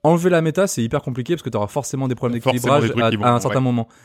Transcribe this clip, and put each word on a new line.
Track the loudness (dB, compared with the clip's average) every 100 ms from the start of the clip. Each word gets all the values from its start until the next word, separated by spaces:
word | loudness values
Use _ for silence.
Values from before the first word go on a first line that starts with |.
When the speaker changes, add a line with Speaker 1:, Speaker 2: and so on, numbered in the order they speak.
Speaker 1:
enlever | 2 2 2
la | 2
méta, | 2 0 -2
c'est | -2
hyper | -2 -2
compliqué | -4 -8 -4
parce | -4
que | -2
t'auras | -4 -4
forcément | -4 -6 -6 -4
des |
problèmes | -2 -2 0
Speaker 2:
Forcément | 0 0 2 2
Speaker 1:
d'équilibrage |
Speaker 2:
des | 2
trucs | 2
Speaker 1:
à, | 0
Speaker 2:
qui | 2
vont, |
Speaker 1:
à | 2
un | 2
certain | 2 0
Speaker 2:
ouais. |
Speaker 1:
moment. | 2 0 -4 _